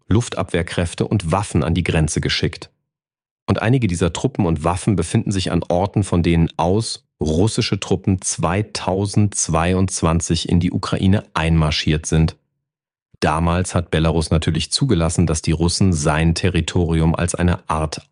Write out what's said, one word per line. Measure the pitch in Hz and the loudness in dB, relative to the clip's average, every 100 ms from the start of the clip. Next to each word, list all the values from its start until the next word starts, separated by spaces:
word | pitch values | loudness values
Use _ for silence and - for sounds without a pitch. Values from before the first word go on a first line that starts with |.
| _ | _
Luftabwehrkräfte | 101 123 - 92 87 82 - 87 - - | 0 0 -6 -4 -4 -2 -4 -4 -4 -2
und | 107 82 | -2 0
Waffen | 92 104 - | -2 0 0
an | 69 | 0
die | 92 | 0
Grenze | 80 80 78 - | 0 0 0 0
geschickt. | - - - - - _ _ _ _ _ _ _ - | -2 -2 -4 -6 -18 _ _ _ _ _ _ _ -4
Und | 95 | 0
einige | 107 135 113 | 2 2 2
dieser | 85 87 | 0 -2
Truppen | - 131 - 92 | 0 -4 0 0
und | 80 | 0
Waffen | 80 90 - 90 | 0 -2 0 0
befinden | 82 113 - | 0 -2 0
sich | 95 87 | -2 -2
an | 85 | -2
Orten, | - 87 95 - | 0 0 0 0
von | 98 90 | 0 0
denen | 85 85 82 - | 2 2 2 0
aus | 82 101 113 - _ _ | 0 0 -2 -10 _ _
russische | 78 78 110 - 113 104 | -2 2 2 0 -2 -4
Truppen | - 95 - 92 | -2 -2 0 -2
zweitausendzweiundzwanzig | - - 82 95 107 - - 92 101 107 104 - - 82 85 92 92 - 82 82 - 87 - | -2 -4 -2 -2 -4 -6 -4 -2 0 2 0 0 -2 0 2 2 0 0 0 0 0 -2 2
in | 90 | 2
die | 87 | 2
Ukraine | 107 - - 98 104 - | -2 -4 0 2 2 0
einmarschiert | - 80 82 78 76 - 76 - | -4 0 2 2 0 0 -2 0
sind. | 82 80 - _ _ _ _ _ _ _ _ | 2 2 0 _ _ _ _ _ _ _ _
Damals | 85 78 85 87 90 92 | -2 0 0 0 0 -2
hat | 85 | -2
Belarus | 82 82 82 80 | 0 2 0 0
natürlich | 87 85 78 - | 0 0 -2 -2
zugelassen, | - 143 90 82 - 82 | -2 2 2 2 2 0
dass | 78 | 0
die | - | -2
Russen | 78 85 - 98 | 0 0 2 2
sein | 80 76 76 82 82 | 2 0 2 2 2
Territorium | 95 87 78 92 82 82 80 - | 0 0 -2 0 0 2 2 0
als | 87 - | -2 0
eine | 87 85 - | 0 0 -4
Art | 78 78 - - | -4 -4 -6 -16